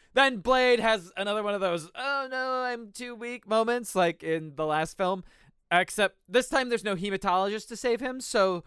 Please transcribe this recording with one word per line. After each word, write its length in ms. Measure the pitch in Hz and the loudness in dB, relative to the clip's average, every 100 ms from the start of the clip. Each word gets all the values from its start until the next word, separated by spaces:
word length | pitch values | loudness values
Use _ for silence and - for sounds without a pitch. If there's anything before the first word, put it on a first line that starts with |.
| _ | _
Then 240 | 254 269 226 | 2 2 2
Blade 420 | 233 254 254 240 | 2 4 4 4
has 320 | 226 220 175 185 | 4 0 -2 -6
another 260 | 202 214 | -4 -2
one 120 | 208 | -2
of 60 | 202 | 0
those, 300 | 185 170 165 | 0 -2 -6
"Oh 340 | - 269 277 262 | -6 -4 -2 -4
no, 320 | 262 262 254 | -4 -4 -2
I'm 300 | 254 233 220 | -4 -6 -10
too 220 | 220 247 | -12 -12
weak" 320 | 233 240 247 - | -10 -8 -10 -2
moments, 460 | 220 226 240 220 | 0 2 0 -2
like 280 | 190 170 160 | 2 2 0
in 320 | 160 165 156 143 | -4 -4 -4 -6
the 100 | 156 | -2
last 300 | 151 160 - | 0 -2 -2
film. 280 | 185 190 - _ _ _ _ | -2 -2 -8 _ _ _ _
Except 480 | 175 180 - 196 - _ | 2 2 0 0 0 _
this 200 | 226 247 | 0 2
time 200 | 294 247 | 0 0
there's 160 | 233 | -2
no 120 | 202 185 | -2 -4
hematologist 720 | 202 196 202 185 196 214 - | -2 -2 0 2 2 -4 -8
to 80 | 226 | -4
save 240 | 247 240 | -2 0
him, 200 | 254 254 | -2 -8
so 420 | - 220 190 175 | -2 2 2 2